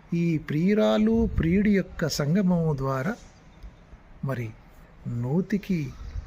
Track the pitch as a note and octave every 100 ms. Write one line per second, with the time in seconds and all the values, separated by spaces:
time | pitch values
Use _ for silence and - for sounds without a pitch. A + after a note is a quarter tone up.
0 | - E3+ E3+ D#3 - D#3 F#3 G#3 G#3+ G#3+
1 | A3 A3+ A3+ - D#3+ F#3+ G#3 G3 F3+ -
2 | D3+ - C#3+ F#3+ F3+ F3 D#3+ C3+ C3+ C3
3 | D3+ A#3+ - - - - - - - -
4 | - - C3+ B2 A2+ - - - - -
5 | B2+ A#2+ B2 E3+ F#3+ G3 - E3+ C3 -
6 | - -